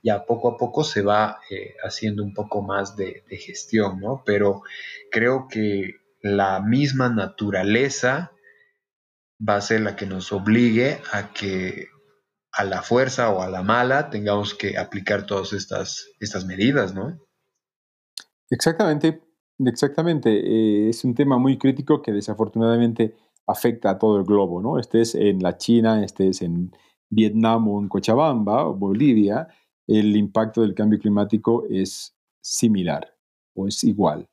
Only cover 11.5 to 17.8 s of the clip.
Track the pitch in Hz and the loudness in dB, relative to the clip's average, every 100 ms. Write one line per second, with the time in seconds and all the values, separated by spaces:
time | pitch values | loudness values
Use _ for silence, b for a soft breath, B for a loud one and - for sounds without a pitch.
11.5 | 95 92 - - _ _ _ _ _ _ | -4 -6 -8 -16 _ _ _ _ _ _
12.5 | - 98 95 - 120 131 127 117 95 92 | -4 -4 -4 0 2 2 0 0 0 -2
13.5 | 92 95 117 127 135 156 107 104 104 101 | -4 0 2 2 0 -2 -4 0 0 -2
14.5 | - 101 - - 101 98 104 - 101 95 | -4 -4 -4 -6 -8 -2 -4 -2 -4 -4
15.5 | 98 - 101 95 - - _ 107 101 92 | -8 -6 -6 -6 -10 -14 _ -8 -8 -8
16.5 | 92 117 143 98 95 123 175 _ _ _ | 0 2 2 -2 -4 -10 -12 _ _ _
17.5 | _ _ _ | _ _ _